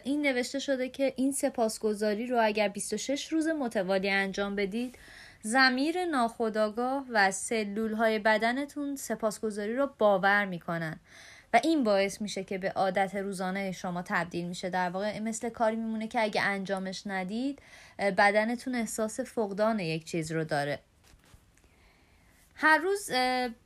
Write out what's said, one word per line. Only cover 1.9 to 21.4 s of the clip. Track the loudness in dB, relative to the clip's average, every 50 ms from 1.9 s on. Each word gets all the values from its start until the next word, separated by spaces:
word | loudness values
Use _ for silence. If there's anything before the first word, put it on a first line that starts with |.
| 0 0 0 0 0 0 -2
رو | 0 2 4
اگر | 4 4 4 2 0 0
بیست | 0 -4 -6 -4
و | -4
شش | -4 -2 -2 -2 -2 -2 -2
روز | 0 0 0 0
متوالی | 0 -2 -2 -2 -2 -2 0 2 0 0 2 2
انجام | 2 2 0 0 -2 -2 -2 -2 -2
بدید، | -2 -2 -2 -2 -4 -4 -6 -8 -14 -20 -20 -20 -20 -20 -20 -18 -12 -6
ضمیر | 0 4 4 6 6 4 2 0 0 0 0 -2
ناخودآگاه | 0 0 2 0 0 0 -2 -4 -2 0 0 0 0 0 -2 -2 -2 -2 -4 -4 0
و | 2 4 4 4
سلول‌های | 4 0 -4 -2 -2 -2 -2 -2 -2 -2 -2 -2 0 2 2 2 2 2
بدنتون | 4 2 2 4 2 0 0 -2 -4 -6 -6 -6 -6 -6 -6
سپاسگزاری | -6 -6 -6 -4 -2 -2 -2 -2 -2 -4 -4 -4 -4 -4 -2 0
رو | 0 0 0 2 4
باور | 4 6 6 6 6 4 4 4 2
می‌کنن | 0 -4 -6 -6 -4 -4 -4 -4 -6 -8 -10 -14 -20 -20 -20 -20 -20 -20 -20 -2 _
و | 2 4 4
این | 4 2 2 4
باعث | 4 4 4 2 2 -2 -4
می‌شه | -6 -6 -6 -6 -6
که | -6 -6 -4
به | -4 -2
عادت | 0 0 0 2 2 2 0 0 -2
روزانه | -4 -4 -4 -4 -4 -4 -4 -4 -4 -4 -6
شما | -6 -6 -6 -6 -6 -6
تبدیل | -4 -2 -2 -2 -2 -2 -4 -6 -6
می‌شه. | -6 -6 -6 -6 -4
در | -2 -2 -2 -2
واقع | -2 -4 -4 -4 -4 -4
مثل | -4 -6 -6 -6 -6 -6
کاری | -2 0 0 0 0
میمونه | 0 -2 -4 -4 -4 -4 -4
که | -2 0
اگه | 0 0 0 0
انجامش | 0 0 -2 -2 -4 -4 -4 -4 -4 -6 -8 -8 -8
ندید، | -6 -4 -4 -4 -4 -4 -2 -2 -4 -4 -6 -12 -20 -20 -20 -20 -16 -6 -2
اه، | 0 2
بدنتون | 4 6 6 6 6 4 2 2 0 -4 -4 -4 -4
احساس | -2 -2 -4 -2 -2 -2 -2 -2 -4
فقدان | -6 -4 -2 -2 -2 -2 0 0 2 2 2 2
یک | 0 -2 -2 -4 -4
چیز | -4 -4 -2 -2 -2
رو | -2 -2 -2
داره. | 0 0 0 0 0 -4 -6 _ _ _ _ _ -20 -20 -20 _ _ -20 -20